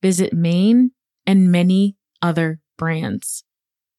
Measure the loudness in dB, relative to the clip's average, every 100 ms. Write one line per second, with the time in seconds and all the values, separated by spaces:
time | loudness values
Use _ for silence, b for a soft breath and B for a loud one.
0 | -2 0 -2 -2 0 0 2 2 2 -2
1 | _ _ 0 2 4 2 2 2 0 -4
2 | _ _ -4 -2 -4 -6 _ -10 -6 -6
3 | -6 -8 -10 -14 -18 _ _ _ _